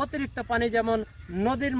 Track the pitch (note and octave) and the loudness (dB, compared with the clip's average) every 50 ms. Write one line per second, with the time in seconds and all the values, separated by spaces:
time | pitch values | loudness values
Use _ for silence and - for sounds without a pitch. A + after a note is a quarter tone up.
0 | C#4 C#4+ - C#4+ C#4 A3 - B3 A3+ - A#3+ A#3 A#3 A#3 A3 A3+ A3 A3+ A3+ A3 | -4 -4 -2 -4 -4 -4 -6 -6 -4 0 0 2 2 2 2 2 2 4 2 2
1 | G#3+ - - - - - F3 F#3 G3+ A#3+ C4+ A#3 C#4 C#4 C4 B3+ | 0 -4 -10 -14 -12 -6 -2 0 2 2 2 2 0 0 0 0